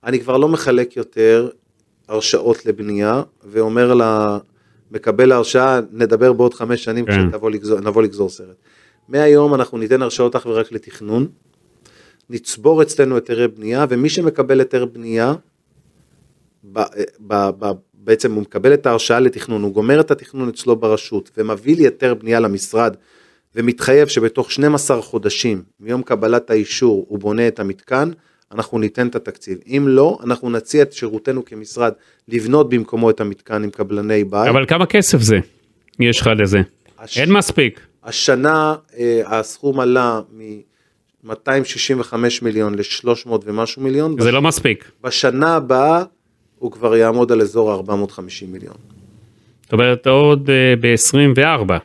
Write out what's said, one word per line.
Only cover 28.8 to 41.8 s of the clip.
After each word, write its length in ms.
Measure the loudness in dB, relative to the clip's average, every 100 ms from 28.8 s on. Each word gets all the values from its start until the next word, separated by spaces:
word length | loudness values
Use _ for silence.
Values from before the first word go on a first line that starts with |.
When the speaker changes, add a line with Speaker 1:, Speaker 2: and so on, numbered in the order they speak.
| -4 -2 -4
Speaker 1:
את 100 | -6
התקציב. 420 | -10 -14 -12 -14 -6
אם 180 | -2 2
לא, 300 | 4 4 2
אנחנו 260 | -4 -6 -4
נציע 320 | -6 -2 0
את 100 | 0
שירותנו 520 | -2 -8 -6 -6 -6
כמשרד, 480 | -8 -16 -12 -4 -2 -2 _ _ -8
לבנות 400 | -6 0 2 2
במקומו 420 | 0 -2 0 0
את 100 | 0
המתקן 440 | -4 -8 -8 -6
עם 60 | -6
קבלני 540 | -6 -6 -4 -2 -2
בית. 240 | 0 0 2
Speaker 2:
אבל 180 | 2 2
כמה 200 | 0 2
כסף 340 | 2 2 2
זה? 180 | 4 2 0 _ _ _ _ -2
יש 200 | 0 2
לך 100 | 2 2
לזה? 220 | 2 2 0 _ _ -20
Speaker 1:
הש-, 200 | -10 -2
Speaker 2:
אין 140 | 2
מספיק. 480 | 2 2 0 -2 -4 -18 _
Speaker 1:
השנה, 720 | -12 -4 0 2 2 0 0 -4 _ -4
אה, 240 | 0 0 0
הסכום 540 | -2 -4 -6 -4 0
עלה 400 | 0 2 0 -2 -8 -16 -18 -18 -20 _ _ _ _ _
ממאתיים 400 | -16 -10 -2 -2
שישים 360 | -2 -4